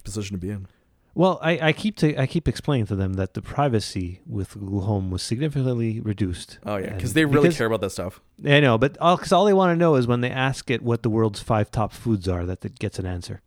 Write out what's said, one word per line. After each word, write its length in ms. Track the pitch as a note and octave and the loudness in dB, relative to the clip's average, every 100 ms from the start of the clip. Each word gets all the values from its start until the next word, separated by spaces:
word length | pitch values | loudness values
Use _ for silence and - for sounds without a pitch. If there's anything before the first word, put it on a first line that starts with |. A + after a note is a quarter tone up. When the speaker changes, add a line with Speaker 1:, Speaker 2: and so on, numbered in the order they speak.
| - | -10
Speaker 1:
position 300 | G2+ G2 G2 | -8 -6 -6
to 40 | |
be 100 | F#2 | -6
in. 160 | G#2 F#2+ _ _ _ _ | -8 -12 _ _ _ _
Speaker 2:
Well, 240 | - F#3 E3 | 0 2 2
I, 180 | D#3+ E3 D#3 | -2 0 0
I 40 | |
keep 240 | D3+ G#3+ - | 0 -2 0
to, 180 | D#3 C3 | 0 2
I 60 | C3+ | -2
keep 200 | E3+ - | -2 -2
explaining 380 | - - C3+ G#2 | -2 0 0 0
to 80 | G2 | 0
them 180 | F#2+ F#2+ | -2 -2
that 180 | F#2+ | -4
the 80 | - | -6
privacy 800 | - - C#3+ A2 - G2 F2+ F2+ - | -6 -2 0 0 -2 -6 -8 -10 -10
with 260 | A2 F#2+ | -8 -8
Google 280 | G#2 G2 G2+ | -10 -6 -2
Home 280 | F#2+ G2+ F#2+ | 0 0 -2
was 120 | F#2 | -4
significantly 760 | - A#2 D#3 C#3 C3 A#2+ A2+ A2 | -4 -4 -2 -2 -2 0 -2 -2
reduced. 600 | A2 G2 G2 F2 - - | -4 -2 -2 -4 -10 -12
Speaker 1:
Oh, 140 | - G#2 | -6 -4
yeah, 140 | F#2 | -4
'cause 140 | G2 G#2 | -4 -2
Speaker 2:
And 40 | B2 | 2
Speaker 1:
they 100 | D3+ | 4
really 220 | D3 D#3+ | 6 4
Speaker 2:
because 80 | D#3 | 4
Speaker 1:
care 80 | A2+ | 0
about 140 | A2 | 0
that 80 | G2 | -2
stuff. 320 | - F2+ - _ - D3 | -4 -8 -10 _ -6 2
Speaker 2:
I 140 | C#3+ | 4
know, 160 | C#3 A2+ | 6 4
but 200 | C3+ - | 2 2
all, 160 | E3 F3 | 2 2
'cause 140 | - | 4
all 100 | F3+ | 4
they 80 | G#3 | 6
wanna 220 | F#3+ F3+ E3+ | 6 4 4
know 200 | E3+ C#3 | 4 4
is 100 | A#2+ | 4
when 140 | A#2+ | 0
they 80 | B2 | 0
ask 400 | C3 C3 B2+ - | -2 -2 -2 -2
it 120 | A#2 | -2
what 180 | A#2+ A#2 | 0 0
the 60 | A#2+ | 0
world's 320 | A2 A2 G2+ | 2 2 0
five 300 | - A2 G#2 | 0 0 0
top 200 | - G#2 | -2 -4
foods 360 | - A#2 G#2 F2+ | -4 -2 0 0
are, 160 | F2 F2 | -2 -4
that 180 | F#2 | -6
it 140 | G2 - | -10 -8
gets 200 | G2+ - | -8 -6
an 60 | F#2 | -6
answer. 340 | F2+ - F#2+ | -8 -10 -14